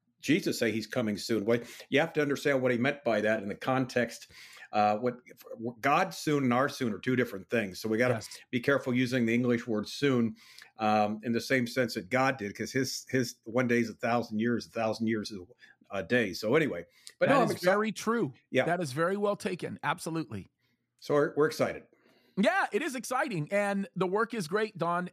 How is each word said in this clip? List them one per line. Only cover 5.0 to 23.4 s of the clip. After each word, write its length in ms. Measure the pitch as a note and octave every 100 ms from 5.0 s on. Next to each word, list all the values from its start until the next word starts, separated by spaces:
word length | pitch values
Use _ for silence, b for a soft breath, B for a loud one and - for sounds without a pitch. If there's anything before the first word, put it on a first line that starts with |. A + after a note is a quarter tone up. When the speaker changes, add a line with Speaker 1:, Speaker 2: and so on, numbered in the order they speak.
| B2 A#2+ - - - A2+ A2+ A#2
Speaker 1:
God 320 | C3+ D3+ F#3+
soon 320 | - - D3
and 80 | C3
our 160 | B2 C#3
soon 240 | - A#2+
are 60 | F#2+
two 180 | - B2+
different 320 | A#2+ F#2+ -
things. 320 | A#2+ G2+ F2+
So 80 | A2
we 80 | A2
gotta 180 | B2
Speaker 2:
Yes. 140 | A#2 - B B
Speaker 1:
be 100 | B2+
careful 320 | C3 C#3 C3+
using 320 | B2 B2+ B2+
the 100 | A2+
English 320 | A#2 B2 A#2 A#2+
word 220 | G#2+ G#2
soon, 480 | - C#3+ B2 A2+ A2 B B B -
um, 420 | G#2+ G#2+ G#2 G#2+
in 100 | A#2+
the 80 | A#2
same 260 | - C3 A#2+
sense 280 | C3 A#2+
that 160 | A2+ F#2
God 260 | B2+ C3 C3
did, 180 | G2+
'cause 160 | G2 G#2+
his, 360 | C3+ B2+ - -
his 280 | C3 A#2 -
one 220 | - A#2 B2
day 120 | A#2+
is 100 | A2
a 60 |
thousand 460 | F#2+ A#2 A#2+ A2 G#2+
years, 260 | A#2 A2+ -
a 40 |
thousand 360 | A#2 A2+ G#2+ A2+
years 240 | A2+ G2+
is 100 | G2+ F2 - B B -
a 120 | G2+
day. 320 | F2 B2 G#2
So 200 | E2+ G#2+
anyway, 300 | D3 C#3+ F2 - B B B
but 120 | F#3
Speaker 2:
That 60 | C4+
Speaker 1:
no, 80 |
Speaker 2:
is 60 | G#3+
Speaker 1:
I'm 60 | F3+
exci-, 80 |
Speaker 2:
very 280 | F3+ G3+ G#3+
true. 420 | - A3 A#3 D3 - _
Speaker 1:
Yeah. 160 | C3 C3
Speaker 2:
That 160 | F3+
is 100 | D#3
very 240 | C3 E3+ G3+
well 200 | G3+ G3+
taken. 420 | G#3 F#3 - G#2
Absolutely. 680 | C#3+ D#3+ - D#3+ - G#2 - _ _ _ _ _
Speaker 1:
So 140 | -
we're, 180 | D3 D#3+
we're 120 | D3 D3+
excited. 380 | - A2 C#2+ - _ b b b b
Speaker 2:
Yeah, 300 | B3+ F#4+ F4
it 120 | G3+
is 120 | D#4
exciting. 540 | B3+ - B3+ D#4 F3+